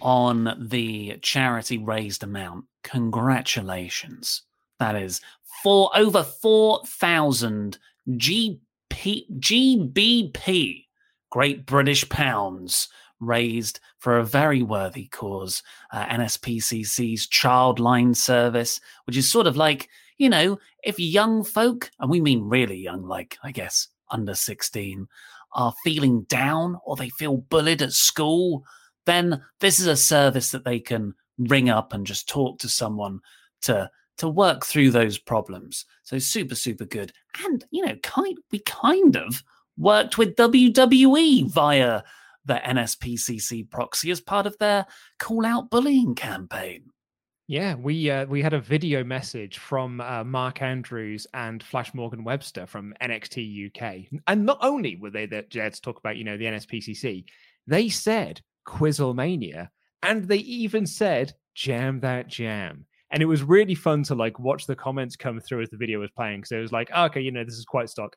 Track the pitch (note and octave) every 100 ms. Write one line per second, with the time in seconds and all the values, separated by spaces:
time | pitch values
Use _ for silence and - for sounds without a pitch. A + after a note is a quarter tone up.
0 | B2+ B2+ B2 A#2 A2+ - A2+ B2+ A2+ G#2+
1 | G2+ - - C3+ C3 A#2 - A#2 G#2+ A2
2 | G#2 G2 G#2 G2+ F#2 F2 - _ - B2
3 | A2+ A2+ B2+ C3 - A#2 F#2+ F#2 F2+ -
4 | - - - - _ _ _ - A2+ G#2
5 | F#2+ - - _ - - G3 G3 F#3+ G#3
6 | G#3+ F#3+ - - A3 A3 A3 G#3+ - -
7 | F3 E3 D3 A#2 A#2 G#2+ G#2 - _ _
8 | - B2 B2 A3 A3 D#3 _ _ - -
9 | G3 G#3+ - C#3+ - A#3 C4 A#3+ C3+ D#3
10 | A3 A#3+ E3+ - - F#3 G#2+ D#2 _ _
11 | _ _ - B2 C#3+ C3+ C#3 C#3+ C#3 C3+
12 | - - C#3 G#2+ G2 F#2 F2+ - - -
13 | _ - A#2 A#2 A#2+ A#2 G#2+ - _ _
14 | B2 A#2+ A2 C#3 D3+ C3+ A2 G#2 F#2+ C3
15 | C3 - G#2 G2 F#2+ - - - - A2+
16 | - A#2 A2+ - B2+ A2+ - A2+ G#2+ -
17 | A#2 A2 - - C3 B2+ B2+ A#2+ A#2 B2
18 | B2 A#2 - B2 A#2+ A#2+ A#2 - - -
19 | - B2+ C3+ A#3 F3 C3+ D#3 C#3+ - -
20 | _ - C4+ E3+ F3+ G3 _ _ A3 F3
21 | E3+ G3 A3 A3 G3+ G#3+ A#3 A#3+ - -
22 | C3 F3 D3+ A#2+ G#2 B2+ A2+ F#2 F2+ F#2
23 | F#2 F2+ - - C#3 A2 F2+ - - _
24 | - A#2 G2+ F#2+ - G2+ - G#2+ G2+ F#2+
25 | G2 - - - - - A#2+ - E3+ D3+
26 | C3+ A#2 F#2+ B2 C#3 D#3+ E3+ F3 - C3+
27 | B2 - D3+ C3 - D#3+ D#3 D3+ B2+ -
28 | - - D#3 E3+ F3+ C#3+ - - _ _
29 | - F3 F3 C#3+ - - G3+ F#3 F3+ C#3
30 | - D3+ C#3 B2 - - B2 A#2+ - A2+
31 | G#2 - _ - A#2+ C#3 B2+ A2 - G2+
32 | G2 G2 - C#3+ B2+ - A#2 - A2 G#2
33 | G2+ F#2+ _ _ _ - - G#2+ F#2 _
34 | _ - E3 D#3+ F#3 C3+ - D3+ C3+ A#2+
35 | A2 G2+ - A2 - F#2 - - - _
36 | - C3 C3+ A3 C#3 A#2+ B2+ G#2 G2 G#2+
37 | G2 _ _ - G4 C#4 - E4 F#4 -
38 | - C4 G4 - - G#3 - - B3 F#4+
39 | F4+ E2 F2+ - _ _ _ - F3 G#3+
40 | G#3+ - A3+ E3 A#3 B3+ B3 B3 B3+ C4
41 | C4+ D4 D#4+ A#3+ C3 D#3+ D3 C#3 B2 A2
42 | - - - _ C3+ A#2+ B2 B2+ A2+ -
43 | B2 A#2 - A2+ - A#2 A2 B2+ A#2 -
44 | D#3+ F3 - G3+ G3+ G3+ G#3 G3+ F#3+ -
45 | - - - A3+ A3 A#3 A#3 A#3 C#4+ C4
46 | G#3 B2 A2+ F#2+ F#2 F#2 F#2 F2 _ _
47 | _ _ _ _ - D3 G3 C3 C3+ D#3+
48 | D3 C3+ C3+ C#3+ D3+ D3+ G2+ D3+ E3 C#3
49 | B2 C3 - A#2+ G2+ - - C3+ B2+ B2
50 | B2 A#2+ A#2 C3 B2+ - C3 B2+ A#2+ A#2
51 | G#2+ G#2+ - C3 A2+ A2+ - B2+ A#2 B2+
52 | A#2 A2+ A2+ C#3 - F#2+ F2+ G#2 G2+ -
53 | B2 A2 - B2+ A2 G2+ G2+ - A2+ F#2+
54 | G2 - - G#3 G#3 C#4 C4 C#4+ C#3+ F2+
55 | G#2 G#2 G#2+ G#2+ - A2+ G#2+ - B2+ -
56 | A2 A2 G#2+ G#2 A2+ G#2+ - A2+ G#2+ G#2
57 | B2+ F#2 - _ _ _ - E3+ A3+ -
58 | G#3+ A3 A2 - _ _ - - D#3 D3
59 | C3+ B2 D#3+ E3+ F2 D#2+ F2+ _ _ -
60 | F#3 A3 F#3 G#3 B3 A#3+ G#3+ A3 F3+ -
61 | G3+ C3 C#3 - _ - C3+ A#2+ C3 C3
62 | C3 B2 - - A2+ G#2 F2 D2 - _
63 | - D3 D#3+ D#3 C#3 F#3+ G3+ E3 E3 D3+
64 | C#3+ B2 A2+ A#2 B2+ D3 - B2+ C3+ C3+
65 | B2+ - C3 A2+ - B2 A2+ G#2+ A2+ G#2
66 | G2+ - A2 G2+ - A#2 A2+ A2+ A#2 E3+
67 | E3 C#3+ C3 B2 A#2 A#2 - B2+ A#2 -
68 | G#2+